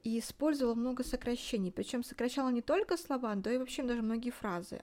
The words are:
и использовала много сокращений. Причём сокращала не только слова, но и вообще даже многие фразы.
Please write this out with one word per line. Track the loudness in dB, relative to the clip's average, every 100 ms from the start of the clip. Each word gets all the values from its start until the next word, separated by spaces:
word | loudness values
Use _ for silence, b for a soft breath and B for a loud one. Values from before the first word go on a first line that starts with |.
и | -2 -2
использовала | -2 2 2 4 2 2
много | 0 -2
сокращений. | -2 -2 -2 -4 -2 0 0
Причём | -2 -2 -2
сокращала | -4 -2 -2 2 2
не | 2
только | 4 2 4 0
слова, | 0 -2 0
но | 0 2
и | 0
вообще | 0 -2
даже | 0 0
многие | 0 0 -2
фразы. | -4 -2 -2 -4 -10